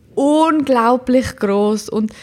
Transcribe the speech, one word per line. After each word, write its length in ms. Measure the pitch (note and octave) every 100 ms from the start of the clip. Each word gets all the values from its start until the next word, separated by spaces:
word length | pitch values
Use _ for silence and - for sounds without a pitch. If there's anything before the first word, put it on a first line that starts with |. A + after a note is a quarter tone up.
| _
unglaublich 1200 | - C#4 D4+ D#4+ D#4 C4+ B3 A3+ B3+ B3+ B3+ A#3 -
gross. 500 | G#3 G3+ G#3 G#3+ -
Und 240 | G#3+ G#3+ -